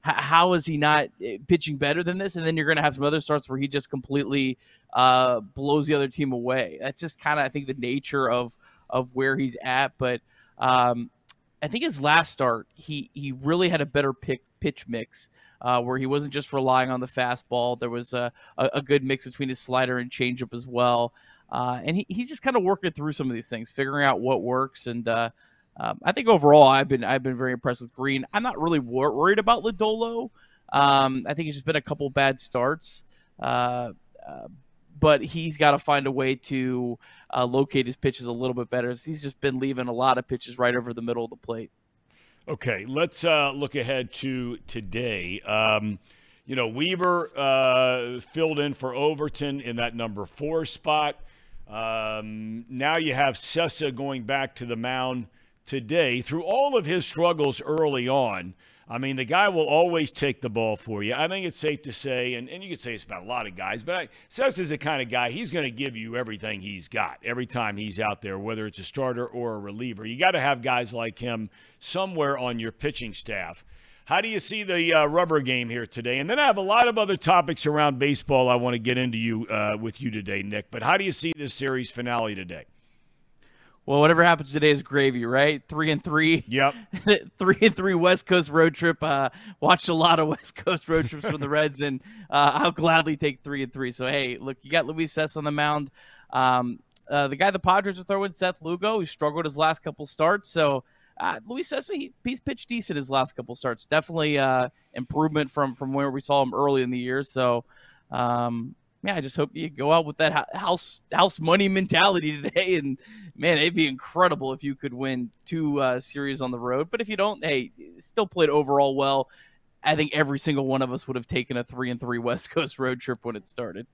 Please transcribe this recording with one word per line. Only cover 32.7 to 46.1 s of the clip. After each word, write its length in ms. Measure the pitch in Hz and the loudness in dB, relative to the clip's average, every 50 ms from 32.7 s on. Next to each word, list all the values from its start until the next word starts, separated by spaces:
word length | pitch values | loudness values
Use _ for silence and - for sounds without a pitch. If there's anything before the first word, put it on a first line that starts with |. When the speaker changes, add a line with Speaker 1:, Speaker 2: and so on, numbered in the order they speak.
| 156 165 - - - - - _ _ _ _ _ _ - | 0 -2 -6 -12 -12 -14 -16 _ _ _ _ _ _ -8
Speaker 1:
uh, 540 | - 127 123 123 123 123 123 123 123 117 - - _ _ _ - - | -4 -2 -2 0 0 -2 -2 -4 -6 -8 -10 -16 _ _ _ -20 -18
uh, 220 | - 71 64 53 - 95 - _ _ _ _ _ _ - 143 | -16 -16 -16 -16 -18 -20 -20 _ _ _ _ _ _ -4 2
but 240 | 160 151 151 139 | 4 6 6 4
he's 340 | 117 165 - 165 160 165 151 | 2 -2 -6 -6 -6 -4 0
gotta 220 | 147 156 147 143 - | 4 4 6 4 4
find 280 | - - 143 143 139 | 4 2 2 2 2
a 40 | 139 | 0
way 240 | 131 135 131 131 135 | -2 0 0 0 -2
to, 640 | 123 - - 139 131 127 127 127 123 123 120 117 - _ - - - _ - | -2 -4 -6 -4 -2 -2 -2 -2 -2 -2 -4 -6 -8 _ -20 -20 -20 _ -6
uh, 140 | - - 123 | -2 -2 0
locate 400 | 120 123 135 139 143 - 139 123 | 2 2 2 2 2 2 0 0
his 100 | 120 127 | 0 -2
pitches 300 | - - 135 123 - 123 | -2 -2 -2 -2 -2 -6
a 60 | 120 | -8
little 220 | 120 117 131 127 123 | -6 -4 -2 -2 -2
bit 140 | 123 120 - | -4 -4 -4
better. 200 | - 123 120 123 | -2 -2 -2 -2
He's 320 | 123 120 - 156 160 151 | -4 -6 -8 -10 -10 -8
just 180 | 143 139 - _ | -8 -10 -6 _
been 180 | - 139 127 131 | -2 -2 -2 0
leaving 300 | 135 135 135 127 127 123 | -2 -2 -2 -4 -4 -4
a 40 | |
lot 260 | 117 117 127 131 127 123 | -2 2 4 4 4 4
of 100 | 123 - | 2 -4
pitches 300 | 131 120 - 123 120 123 | -6 -8 -8 -8 -4 0
right 160 | 123 123 120 | 2 2 2
over 180 | 123 117 123 | 0 -2 -6
the 100 | 117 120 | -8 -6
middle 220 | 117 117 120 117 117 | -4 -4 -4 -4 -4
of 60 | 117 | -8
the 60 | 113 | -10
plate. 340 | - - - 117 113 110 - _ _ _ _ _ _ _ _ _ _ _ _ _ _ _ - | -12 -10 -10 -10 -10 -10 -14 _ _ _ _ _ _ _ _ _ _ _ _ _ _ _ -12
Speaker 2:
Okay, 360 | 156 - - 127 110 92 101 | -10 -6 -4 -4 -4 -4 -4
let's, 380 | 120 131 147 170 156 - - - | -6 -2 -2 -2 -2 -2 -2 2
uh, 280 | 170 160 151 143 139 | 2 4 4 2 0
look 240 | 135 139 143 131 - | -2 -4 -6 -6 -4
ahead 360 | 143 117 120 135 131 127 - - | -4 -4 -2 -2 -4 -4 -6 -8
to 440 | - - 135 131 127 123 120 120 - - | -8 -6 -6 -6 -6 -6 -8 -10 -12 -12
today. 720 | - - 117 107 92 87 117 123 120 107 95 87 87 92 104 | -12 -10 -10 -8 -6 -4 -4 -2 -2 -2 -4 -4 -6 -8 -8
Um, 580 | - 101 107 110 110 110 107 107 107 107 101 98 _ _ | -4 -2 0 2 4 4 4 2 0 -2 -6 -8 _ _